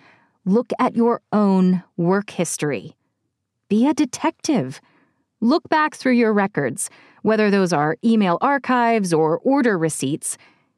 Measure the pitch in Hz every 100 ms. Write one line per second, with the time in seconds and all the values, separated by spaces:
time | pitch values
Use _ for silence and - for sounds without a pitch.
0 | _ _ _ _ 185 214 247 - 247 233
1 | 233 233 _ 208 202 190 185 180 - -
2 | 170 202 202 - 165 - 151 110 139 -
3 | _ _ _ _ _ _ - 214 269 285
4 | 294 - 330 - - 247 131 - _ _
5 | _ _ _ - 226 330 - 311 302 -
6 | 262 240 220 208 196 - 131 156 - -
7 | - _ 208 214 208 196 180 156 151 -
8 | 233 220 190 170 269 277 254 254 233 226
9 | 185 160 156 170 - 277 233 185 160 -
10 | 135 151 - - - _ _